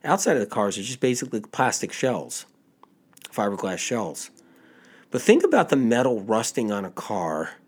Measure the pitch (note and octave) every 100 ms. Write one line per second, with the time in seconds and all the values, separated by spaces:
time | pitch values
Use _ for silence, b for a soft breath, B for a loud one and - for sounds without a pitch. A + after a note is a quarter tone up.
0 | D#3 G3 A#3+ C#3+ G#2 A2+ G2+ G2 G#2+ B2+
1 | C3 B2 C3 A2+ - - B2+ - G2+ -
2 | C3+ G#2 C#2+ - - _ _ _ - _
3 | _ - - - G#2 G2 G2 F2 - A#2+
4 | F2+ C#2+ - _ B B B B B B
5 | B B2+ - C4+ F#4 C4 E3 C#3 A#2 A#2+
6 | C3 A#2 G2 A2 - - A2 G2+ F#2+ -
7 | - G2+ E2+ D#2 D#2+ -